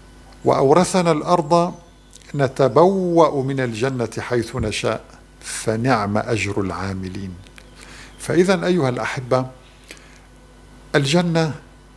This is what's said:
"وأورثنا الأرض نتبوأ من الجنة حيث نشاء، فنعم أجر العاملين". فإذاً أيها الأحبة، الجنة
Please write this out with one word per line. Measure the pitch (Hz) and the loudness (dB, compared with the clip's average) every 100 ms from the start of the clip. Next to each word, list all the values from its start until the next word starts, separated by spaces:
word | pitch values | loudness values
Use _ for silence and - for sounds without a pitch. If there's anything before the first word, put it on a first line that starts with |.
| - - - - | -20 -20 -20 -4
"وأورثنا | 131 135 139 165 175 185 170 | 0 2 4 4 4 2 2
الأرض | 151 156 175 147 170 175 - - - - - - | 0 2 0 4 2 2 -4 -20 -20 -20 -20 -10
نتبوأ | 143 131 - 135 147 180 196 180 170 151 143 | -2 -2 2 2 4 4 2 0 2 2 2
من | 131 135 | -4 -2
الجنة | 127 110 131 131 110 - | -4 -2 -4 -2 -6 -6
حيث | - 123 110 127 | -4 -4 -4 -4
نشاء، | 110 101 117 113 - - - - | -4 -4 -4 -4 -8 -20 -20 -20
فنعم | - - - 110 127 120 101 104 | -14 -8 -4 -2 2 2 2 -2
أجر | 117 113 98 101 | 0 -2 -2 -4
العاملين". | 95 87 98 92 92 98 98 87 - - - - - - - - | -4 -4 -6 -6 -8 -10 -12 -14 -20 -20 -20 -20 -20 -20 -20 -14
فإذاً | - 156 185 185 170 | -2 2 2 2 2
أيها | 180 135 | 0 0
الأحبة، | 123 110 - 120 127 127 - - - - - - - - - - - - - - | -2 -6 -6 -2 -2 -2 -10 -20 -20 -20 -20 -20 -20 -20 -20 -20 -20 -20 -20 -2
الجنة | 156 139 170 175 165 160 123 - - - | 0 2 0 2 0 -2 -6 -16 -20 -20